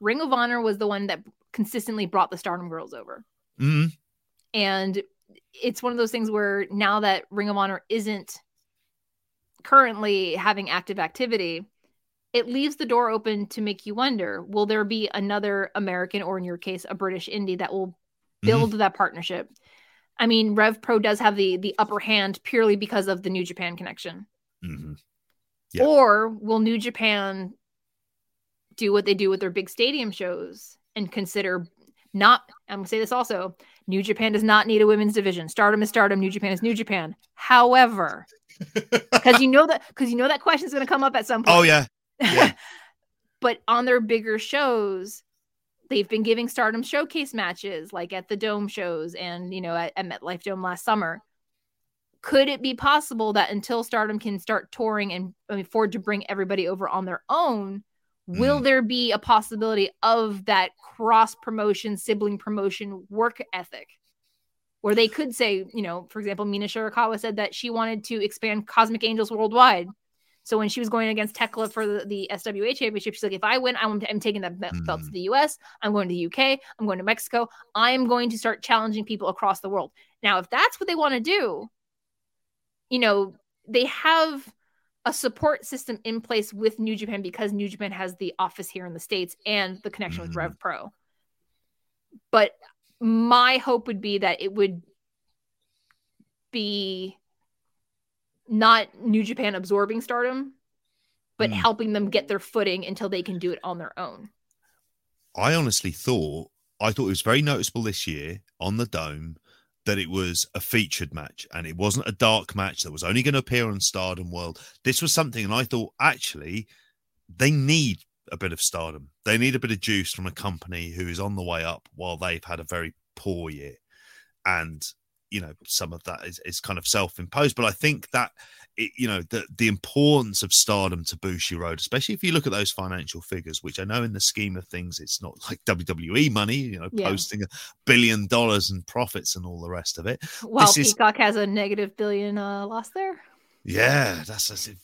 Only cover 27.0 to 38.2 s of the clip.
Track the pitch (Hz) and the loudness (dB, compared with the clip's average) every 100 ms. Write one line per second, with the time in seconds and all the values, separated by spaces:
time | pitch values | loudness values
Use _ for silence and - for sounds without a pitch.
27 | 220 208 196 190 185 - _ _ _ _ | 2 2 0 -4 -10 -14 _ _ _ _
28 | _ _ _ _ _ _ _ - 214 202 | _ _ _ _ _ _ _ -4 2 4
29 | 202 196 196 190 196 185 190 - 233 285 | 4 2 2 2 -2 -4 -6 -2 0 0
30 | 226 180 180 175 175 196 - - _ - | -4 -6 -6 -6 -8 -14 -20 -20 _ -8
31 | 190 - 190 208 190 180 170 _ _ _ | -6 -6 -4 -4 -2 -4 -6 _ _ _
32 | _ 196 202 - - - - 202 185 220 | _ 4 6 6 2 -20 -12 -10 -4 -2
33 | 220 254 247 202 185 180 _ _ - 190 | 0 -2 -2 -4 -6 -10 _ _ -4 -2
34 | 196 208 220 214 220 214 214 214 214 214 | 0 0 2 2 6 6 6 6 8 8
35 | 208 208 196 175 160 - 208 214 214 233 | 4 2 0 -2 -4 4 4 6 4 4
36 | 202 196 190 196 202 185 226 220 226 190 | 4 4 0 -2 -2 0 0 0 -2 -4
37 | 160 196 _ - - 254 240 254 247 214 | -4 -10 _ -8 6 8 10 10 8 6
38 | 160 87 | -4 -4